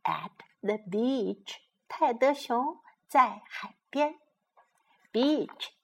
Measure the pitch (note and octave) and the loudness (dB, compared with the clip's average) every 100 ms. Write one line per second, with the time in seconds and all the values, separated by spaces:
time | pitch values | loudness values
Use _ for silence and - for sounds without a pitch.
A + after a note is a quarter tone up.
0 | - D#3+ D#3+ - - _ G3+ G#3+ G#3 G#3 | -6 -6 -8 -16 -20 _ -4 -4 -2 -2
1 | B3 C4+ F#3+ G3 - - _ _ _ - | 0 0 -2 -6 -12 -18 _ _ _ 0
2 | D4+ A#3+ C4+ C#4 - A#3+ C#4 F4+ - _ | 0 4 2 2 -2 -2 -2 -6 -18 _
3 | _ C4+ A#3+ G3+ - - - - _ C#4 | _ 4 4 0 -14 -14 -14 -16 _ -2
4 | D4 E4+ _ _ _ _ _ _ _ _ | -2 -2 _ _ _ _ _ _ _ _
5 | _ A3 C#4 D4+ - - - - | _ 0 2 2 -2 -8 -14 -14